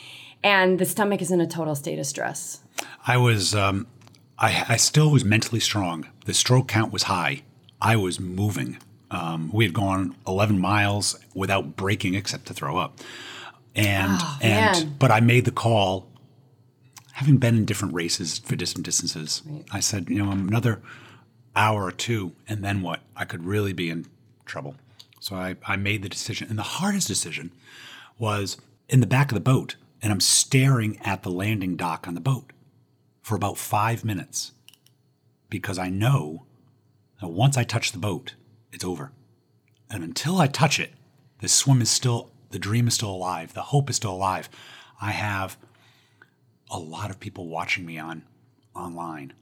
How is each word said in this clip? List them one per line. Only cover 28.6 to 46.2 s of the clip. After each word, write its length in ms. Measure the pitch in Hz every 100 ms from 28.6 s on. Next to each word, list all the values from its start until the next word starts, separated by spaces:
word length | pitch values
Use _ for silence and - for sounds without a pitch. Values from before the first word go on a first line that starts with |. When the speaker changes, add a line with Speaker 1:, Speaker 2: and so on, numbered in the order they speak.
| _ _ -
Speaker 2:
in 140 | 131
the 60 | 107
back 240 | 127 139
of 40 | 101
the 60 |
boat, 340 | 131 123 - - _ -
and 100 | 104
I'm 80 | 98
staring 760 | 87 - - 135 135 127 107 104
at 200 | 110 92
the 60 | 98
landing 440 | 90 104 107 92 82
dock 320 | 87 80 90
on 60 |
the 80 | 85
boat 300 | 104 127 - - _ _ _ _ _ _
for 140 | - 101
about 220 | 98 -
five 480 | - 104 113 117 113
minutes 480 | 95 - - - _ - _ _ _ _ _ _ _ -
because 280 | 104 - 90
I 120 | 92
know 560 | 95 120 139 76 82 _ _ _ _ _ _ _ -
that 80 | 87
once 300 | 85 135 135
I 60 |
touch 280 | 117 98 -
the 60 | 90
boat, 380 | 104 78 - - _ _ _
it's 140 | - 92
over. 260 | 85 69 _ _ _ _ _ _ _ -
And 140 | -
until 360 | 82 - 147 190
I 80 | 139
touch 320 | - 143 -
it, 140 | - _ _ _ _ -
the 80 | 101
swim 320 | - 135 131
is 80 | 113
still, 420 | - 127 117 - _ -
the 80 | 95
dream 280 | 98 117 120
is 60 |
still 160 | - 104
alive, 420 | 92 90 87 82
the 80 | 107
hope 260 | - 143 139
is 80 | -
still 160 | 104
alive. 360 | 92 95 90 - - - - - -
I 100 | 104
have 460 | 98 104 98 95 - - _ _ _ _ _